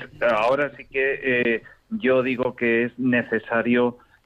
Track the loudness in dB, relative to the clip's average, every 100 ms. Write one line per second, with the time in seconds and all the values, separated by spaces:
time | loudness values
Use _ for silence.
0 | -4 -4 0 2 2 0 -2 -8 -10 -4
1 | -2 -2 -2 0 0 -2 -6 -20 _ -2
2 | 2 2 2 -2 -4 -2 0 2 0 0
3 | 0 0 0 -4 -2 -2 2 2 2 -2
4 | _ _